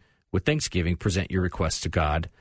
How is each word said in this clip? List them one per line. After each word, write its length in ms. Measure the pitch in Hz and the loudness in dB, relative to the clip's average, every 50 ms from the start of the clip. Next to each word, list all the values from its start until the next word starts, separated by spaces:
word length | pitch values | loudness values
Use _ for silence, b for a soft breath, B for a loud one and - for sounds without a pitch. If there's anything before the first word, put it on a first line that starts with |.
| b b b b b b | b b b b b b
with 140 | - 92 - | -2 0 2
thanksgiving, 540 | - 151 156 - - - 92 85 85 87 - | 2 2 2 0 -2 -2 0 0 0 0 0
present 340 | - 104 90 98 - - | 0 0 0 0 -2 -2
your 100 | - 92 | -2 -2
requests 380 | 90 90 - - 85 80 - - | -2 -2 -2 -2 -2 -2 -2 -2
to 80 | - 82 | -4 -2
God, 420 | 78 87 78 73 73 82 82 82 b b | 0 2 2 2 2 0 -2 -4 b b